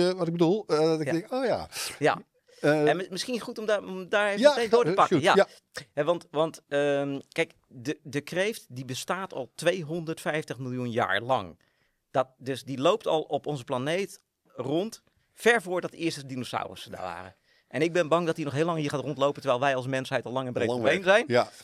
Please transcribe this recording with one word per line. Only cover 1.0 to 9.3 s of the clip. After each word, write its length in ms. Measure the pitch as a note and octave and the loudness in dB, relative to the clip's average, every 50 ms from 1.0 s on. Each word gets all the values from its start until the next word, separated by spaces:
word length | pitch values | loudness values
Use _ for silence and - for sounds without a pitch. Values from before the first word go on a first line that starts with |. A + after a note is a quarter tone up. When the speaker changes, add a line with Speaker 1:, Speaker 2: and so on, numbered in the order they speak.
| D#3 | 0
Speaker 2:
Ja. 60 | C#3 A#2+ | -2 -2
Speaker 1:
denk, 180 | E3 - - | -2 -4 -4
oh 140 | B3+ C4 C4+ | -4 -2 0
ja. 220 | A3 D3+ F#2+ D#2 D#2 - - - - - - | 0 0 -2 -4 -8 -10 -10 -10 -10 -4 0
Speaker 2:
Ja. 220 | C#3+ D3 A2 - - _ _ _ _ _ _ - | 2 2 2 0 -4 _ _ _ _ _ _ -2
Speaker 1:
Eh, 280 | - D3 D3+ D#3 D3+ D3+ | 2 2 4 4 4 4
Speaker 2:
En 80 | D3+ F3 | 2 2
mi-, 100 | F#3+ - | -2 -6
misschien 300 | F#3+ F3+ - - B3+ G#3+ | -8 -8 -6 -4 -6 -6
goed 180 | - B3 A#3 A#3 | -6 -8 -10 -6
om 80 | G#3+ | -2
daar, 180 | G#3+ G#3+ G3 F#3 | -2 -2 -2 -2
om 260 | F#3 F#3 F#3 F#3 E3 | -4 -8 -10 -4 -2
daar 180 | - G3+ G#3 G#3 | 0 2 2 2
even 120 | G3 G#3 | 2 4
Speaker 1:
ja, 140 | B3 D4 C#4+ | 6 6 6
Speaker 2:
meteen 160 | A#3 A#3+ G#3+ | 6 4 4
door 140 | G#3 A#3+ A#3+ | 4 4 4
te 60 | D3+ | 4
Speaker 1:
eh, 60 | F#3+ | 4
Speaker 2:
pakken. 260 | G3 D#3+ - G3 D3 | 4 4 4 4 4
Speaker 1:
shoot, 140 | C#3 D#3+ C#3 | 4 6 6
Speaker 2:
Ja. 120 | - - - - - _ _ - | 6 6 4 0 -8 _ _ -16
Speaker 1:
ja. 100 | - - - _ | -16 -16 -8 _
Speaker 2:
Hè, 100 | C#3+ D3 | -2 0
want, 240 | D3+ F3 E3 - - | 0 0 0 -4 -4
want, 300 | - D3 D#3+ D#3+ - - - _ | -2 0 0 0 -2 -6 -8 _
ehm, 520 | C#3+ C#3+ C#3+ C#3+ C#3+ C#3 C#3+ C#3 C#3 C3+ - _ | 0 0 2 2 2 0 0 -2 -4 -6 -8 _
kijk, 220 | - - E3 D#3 _ _ _ _ | -4 -4 -4 -4 _ _ _ _
de, 320 | - C3 A#2 C3+ D#3 - _ | -20 -10 -8 -8 -8 -8 _
de 180 | D3 A2+ C#3+ | -8 -8 -8
kreeft 440 | C#3+ - D#3+ F3 F#3+ G#3+ A3+ - - - | -6 -4 -4 -2 -2 -2 -4 -6 -12 -14
die 160 | B2 B2 C3+ | -12 -12 -10
bestaat 480 | B2 B2+ - - - E3+ F#3 F#3+ F3+ | -8 -8 -8 -6 -6 -6 -6 -6 -8